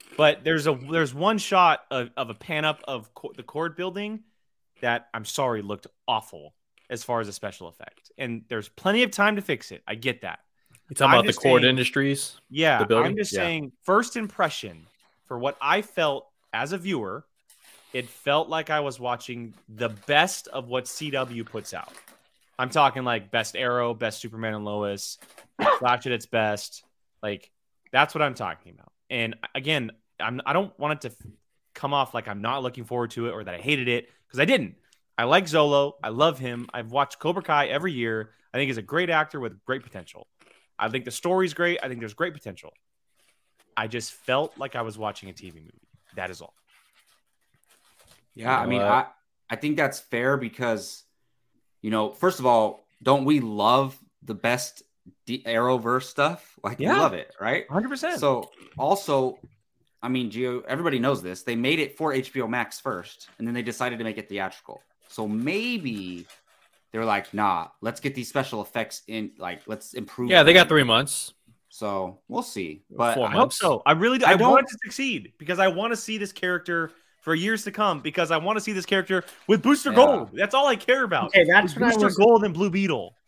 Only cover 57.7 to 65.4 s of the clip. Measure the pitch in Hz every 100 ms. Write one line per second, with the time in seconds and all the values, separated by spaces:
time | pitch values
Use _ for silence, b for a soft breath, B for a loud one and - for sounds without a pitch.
57.7 | 151 240 269 311 349 143 127 - - -
58.7 | - 139 196 - 135 131 - - _ _
59.7 | _ _ _ 120 127 120 107 127 123 107
60.7 | 135 170 131 123 127 90 92 - 117 127
61.7 | 160 147 - 160 135 135 135 113 120 117
62.7 | - - 98 87 - - - 113 120 117
63.7 | 113 123 120 117 104 104 101 95 - -
64.7 | - _ _ _ - 110 107